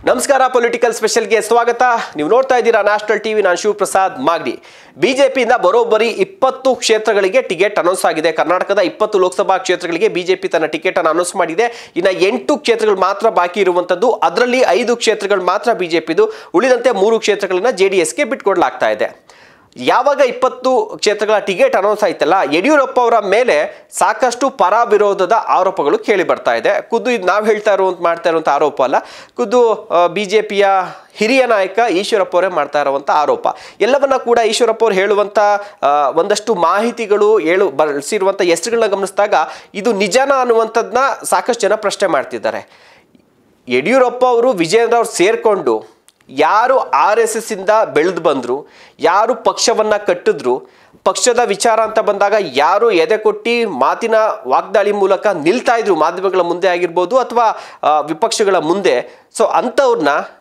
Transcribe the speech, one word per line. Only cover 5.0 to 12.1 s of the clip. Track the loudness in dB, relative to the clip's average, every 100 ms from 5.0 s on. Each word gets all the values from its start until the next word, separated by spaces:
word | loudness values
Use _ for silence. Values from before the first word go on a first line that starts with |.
| 0
ಜೆ | 2 2
ಪಿಯಿಂದ | 2 0
ಬರೋಬ್ಬರಿ | 2 4 2 2 2 0
ಇಪ್ಪತ್ತು | -2 -4 0 -2 0 -2
ಕ್ಷೇತ್ರಗಳಿಗೆ | 0 0 0 2 0 2 0
ಟಿಕೆಟ್ | -2 -2 0 0
ಅನೌನ್ಸ್ | -2 0
ಆಗಿದೆ. | -2 0 -2
ಕರ್ನಾಟಕದ | 0 0 0 0 0
ಇಪ್ಪತ್ತು | 0 -2 -2 0
ಲೋಕಸಭಾ | 0 0 0 -2
ಕ್ಷೇತ್ರಗಳಿಗೆ | -2 -4 -4 -2 -2
ಬಿ | -2
ಜೆ | -4
ಪಿ | -4 -2
ತನ್ನ | -2 -2
ಟಿಕೆಟ್ | -4 -2 -2
ಅನ್ನು | 0
ಅನೌನ್ಸ್ | -2 -2 -4
ಮಾಡಿದೆ. | -4 -2 -4 -4 -10 -2
ಇನ್ನ | -2